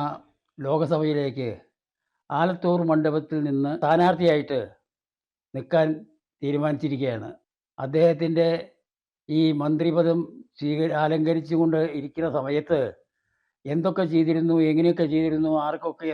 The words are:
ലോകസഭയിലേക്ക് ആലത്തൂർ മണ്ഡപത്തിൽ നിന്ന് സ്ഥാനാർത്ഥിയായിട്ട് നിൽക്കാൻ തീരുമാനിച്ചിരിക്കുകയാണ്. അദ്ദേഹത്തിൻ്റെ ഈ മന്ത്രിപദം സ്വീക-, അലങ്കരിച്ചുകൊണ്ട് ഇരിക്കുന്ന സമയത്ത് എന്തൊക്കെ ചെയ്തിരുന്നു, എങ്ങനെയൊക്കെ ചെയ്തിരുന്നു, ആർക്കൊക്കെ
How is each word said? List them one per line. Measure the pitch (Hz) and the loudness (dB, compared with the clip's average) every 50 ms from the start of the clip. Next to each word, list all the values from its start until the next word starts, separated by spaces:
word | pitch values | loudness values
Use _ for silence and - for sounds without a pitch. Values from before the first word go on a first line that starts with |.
| 147 147 147 - _ _ _ _ _ _ _ | -4 -6 -8 -12 _ _ _ _ _ _ _
ലോകസഭയിലേക്ക് | 156 135 139 156 156 165 - 170 151 156 156 147 147 139 135 120 135 127 117 95 - _ _ _ _ _ _ _ _ _ _ _ _ _ - | -10 -4 -2 0 0 0 0 0 0 0 0 0 0 -2 -4 -4 -6 -6 -6 -8 -10 _ _ _ _ _ _ _ _ _ _ _ _ _ -6
ആലത്തൂർ | 143 147 170 185 180 180 - 175 175 170 170 165 | -2 0 0 0 0 -2 0 0 0 2 2 2
മണ്ഡപത്തിൽ | 156 156 151 147 151 156 151 - 156 151 147 143 | 2 2 2 0 -2 -2 -4 -4 -4 -4 -2 -2
നിന്ന് | 139 135 139 143 156 170 | -2 -2 -2 -2 -2 -2
സ്ഥാനാർത്ഥിയായിട്ട് | 151 147 165 170 175 185 170 165 175 165 151 147 - - 139 120 101 - - _ _ _ _ _ _ _ _ _ _ _ _ _ _ _ - | 2 2 4 4 4 4 2 2 2 2 2 2 0 -2 -4 -6 -6 -8 -14 _ _ _ _ _ _ _ _ _ _ _ _ _ _ _ -12
നിൽക്കാൻ | 135 - - 175 160 156 156 156 - - _ _ _ _ _ _ _ | -12 -6 0 2 2 2 2 -2 -6 -10 _ _ _ _ _ _ _
തീരുമാനിച്ചിരിക്കുകയാണ്. | 147 143 147 143 151 151 143 123 151 139 139 123 139 127 117 104 110 123 - _ _ _ _ _ _ _ _ | -4 -2 -2 0 0 -2 -2 -2 -2 -4 -2 -2 -2 -4 -4 -6 -8 -12 -16 _ _ _ _ _ _ _ _
അദ്ദേഹത്തിൻ്റെ | - 135 135 151 160 170 170 156 147 165 160 160 165 165 165 165 170 - - _ _ _ _ _ _ _ _ _ _ _ - | -10 -8 -2 2 4 4 4 4 2 0 0 2 2 2 2 0 -2 -6 -12 _ _ _ _ _ _ _ _ _ _ _ -2
ഈ | 147 160 160 160 151 147 | 0 2 2 2 2 2
മന്ത്രിപദം | 147 151 156 151 165 170 156 170 160 170 165 170 160 - - - - _ _ - | 0 0 0 2 2 2 2 2 2 2 2 0 -2 -4 -10 -20 -20 _ _ -8
സ്വീക-, | 147 147 151 156 160 160 151 151 156 | -4 -4 -2 0 -2 -2 0 0 0
അലങ്കരിച്ചുകൊണ്ട് | 151 160 156 156 165 165 165 143 147 165 160 165 165 160 156 160 156 147 143 | 0 0 0 0 0 0 -2 -2 -2 0 2 2 2 2 2 0 -2 -4 -8
ഇരിക്കുന്ന | 139 143 - 165 165 156 - 143 | -10 -8 -6 -4 -4 -2 -2 -4
സമയത്ത് | 131 139 147 151 147 170 165 139 123 98 - _ _ _ _ _ _ _ _ _ _ _ _ _ _ | -2 -2 -2 -4 0 0 0 0 0 -2 -6 _ _ _ _ _ _ _ _ _ _ _ _ _ _
എന്തൊക്കെ | 139 147 165 165 190 170 190 185 151 | -4 -4 -2 -2 0 0 0 -2 2
ചെയ്തിരുന്നു, | 165 160 160 160 160 165 165 165 165 165 160 | 2 2 2 2 2 2 2 2 2 4 4
എങ്ങനെയൊക്കെ | 156 151 160 170 175 165 175 165 143 156 | 4 4 4 4 2 2 2 0 0 2
ചെയ്തിരുന്നു, | 160 160 160 156 156 160 156 156 151 147 | 0 0 0 0 0 0 0 0 0 0
ആർക്കൊക്കെ | 151 147 - 165 165 156 - 165 160 | -2 -6 -4 -6 -8 -8 -6 -8 -6